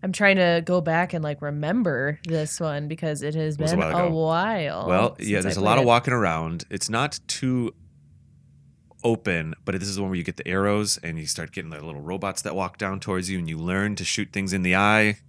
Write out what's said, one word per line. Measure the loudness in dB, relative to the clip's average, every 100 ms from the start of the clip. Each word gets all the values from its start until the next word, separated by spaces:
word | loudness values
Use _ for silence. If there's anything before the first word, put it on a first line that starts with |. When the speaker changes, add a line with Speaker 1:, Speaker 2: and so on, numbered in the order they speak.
| -4
Speaker 1:
I'm |
trying | 2 4 6
to | 6 4
go | 4 0
back | 2 2 2
and, | -2
like, | -4 -4
remember | -6 -4 0 0 2 2 0 -2 -2
this | -2 -2 -4
one | -4 -4 -6
because | -4 -4 -4
it | -4 -2
has | -2 0
Speaker 2:
It |
was | 0
a | 2
Speaker 1:
been | 2
Speaker 2:
while | 2
Speaker 1:
a | 2
Speaker 2:
ago. | 2
Speaker 1:
while | 2 2 0 -2 -2 -4 0
Speaker 2:
Well, | 2 2 0
yeah, | -2
Speaker 1:
since | 0
I |
Speaker 2:
there's | 0 0
a |
Speaker 1:
played | 4
Speaker 2:
lot | 4
of |
Speaker 1:
it. | 6
Speaker 2:
walking | 4 4
around. | 2 2 0 -2 -6 -8
It's | -6 -4
not | -2 -2 -4 _
too | -4 -2 -2 -2 -6 -20 _ _ -20 -20 -20 _ -20 -20 _ _ _
open, | 0 0 0 -2 -2 -8 -4
but | -4
this | -4
is | -4
the |
one | -2
where | -2
you |
get | -4 -8
the | -4
arrows | 0 2 2 0 -2
and | -4 -8
you | -6
start | -6 -6
getting | -10 -12
the | -12
little | -12 -12
robots | -8 -4 -4 -4
that | -6 -4
walk | -4 -4
down | -6 -4
towards | -4 -4 -2
you, | -4
and | -4
you | -4
learn | -2 0 0 -2
to | -4
shoot | -4 -4
things | -4 -2
in | 0
the | 2 4
eye | 6 6 4 0